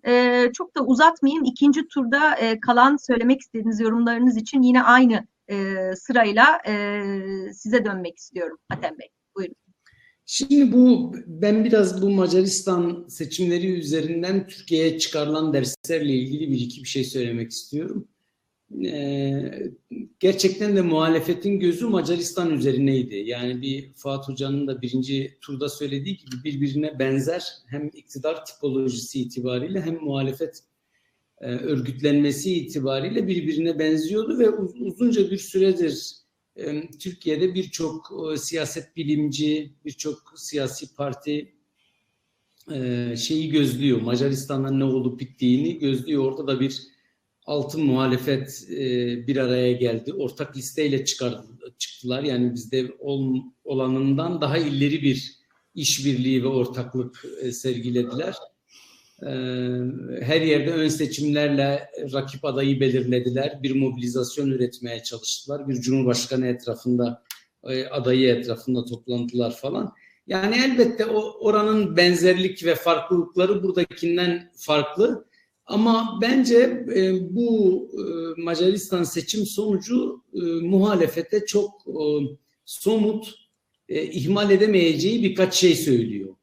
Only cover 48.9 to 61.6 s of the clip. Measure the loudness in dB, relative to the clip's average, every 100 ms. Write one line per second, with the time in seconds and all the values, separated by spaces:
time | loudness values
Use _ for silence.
48.9 | -2 -2 -4 -2 0 2 2 2 2 0
49.9 | -2 -6 -6 -6 -6 -10 -10 -10 -2 0
50.9 | 0 -2 -4 -6 -6 -16 -20 -20 _ -12
51.9 | -10 -6 -4 -2 0 0 -2 -4 -4 -4
52.9 | -8 -6 -4 -2 -4 -6 _ -6 -4 0
53.9 | 0 0 0 0 -2 0 0 0 0 0
54.9 | 2 0 0 -6 _ _ _ _ -6 -2
55.9 | 0 0 0 0 0 0 0 -2 -4 -6
56.9 | -6 -6 -10 -18 -10 -10 -6 -6 -4 -2
57.9 | -2 -2 -4 -8 -10 -18 _ _ _ _
58.9 | _ _ _ -10 -6 -6 -4 -4 -2 -4
59.9 | -6 -10 -8 0 2 4 2 2 0 0
60.9 | 0 -4 -2 0 2 2 2